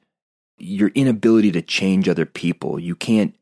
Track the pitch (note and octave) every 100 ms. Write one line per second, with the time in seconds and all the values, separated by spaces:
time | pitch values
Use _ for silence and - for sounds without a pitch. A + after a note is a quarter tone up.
0 | _ _ _ _ _ _ F2 G2 G#2 C3+
1 | C3+ A2 A2+ A2+ G#2 E2+ - - F#2+ F#2+
2 | F#2 E2 D#2+ - F2 E2+ C2+ C2+ - F3
3 | - A2 G2+ -